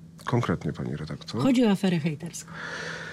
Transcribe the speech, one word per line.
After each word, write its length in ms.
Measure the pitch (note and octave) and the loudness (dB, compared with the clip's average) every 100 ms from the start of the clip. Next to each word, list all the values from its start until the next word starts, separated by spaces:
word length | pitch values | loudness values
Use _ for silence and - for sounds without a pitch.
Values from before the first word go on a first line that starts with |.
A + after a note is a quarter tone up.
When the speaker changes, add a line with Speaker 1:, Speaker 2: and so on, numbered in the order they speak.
| - - | -18 -10
Speaker 1:
Konkretnie, 480 | - A#2+ A#2+ E2+ D#2 | 0 2 2 0 -2
pani 240 | - B1+ C#2+ | -4 -4 -4
redaktor? 460 | D#2 - - G#2+ | -6 -10 -6 0
Speaker 2:
Chodzi 220 | F#3 B3 | 4 6
o 60 | A3+ | 6
aferę 280 | F#3+ F#3+ F3 | 6 4 2
hejterską. 520 | D#3+ D3 E3+ - - - - - E3 - - | 0 -2 -8 -10 -12 -12 -10 -8 -8 -8 -10